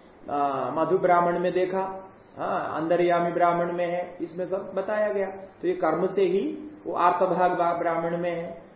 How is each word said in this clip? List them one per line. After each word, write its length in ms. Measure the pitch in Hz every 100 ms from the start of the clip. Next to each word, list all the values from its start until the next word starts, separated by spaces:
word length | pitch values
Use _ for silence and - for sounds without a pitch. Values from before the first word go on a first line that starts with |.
| - - -
आ, 400 | 143 143 135 123
मधु 280 | 151 156 185
ब्राह्मण 400 | 180 175 175 175
में 140 | 175
देखा, 560 | 180 185 190 190 190 - - - -
हाँ, 440 | 170 190 110 120
अंतर्यामी 500 | 165 175 175 175 170
ब्राह्मण 400 | 170 175 175 175
में 140 | 175 175
है, 300 | 175 180 -
इसमें 260 | 170 165 175
सब 260 | 196 -
बताया 340 | 190 196 214 214
गया। 180 | 196 190
तो 420 | - - - 170
ये 60 |
कर्म 320 | 180 160 160 180
से 160 | -
ही 480 | 185 190 277 - - - -
वो 80 |
आर्तभाग 580 | - 175 175 185 175 180
बा-, 260 | 175 170 170
ब्राह्मण 380 | 170 165 170 175
में 200 | 175 127
है, 260 | 170 - -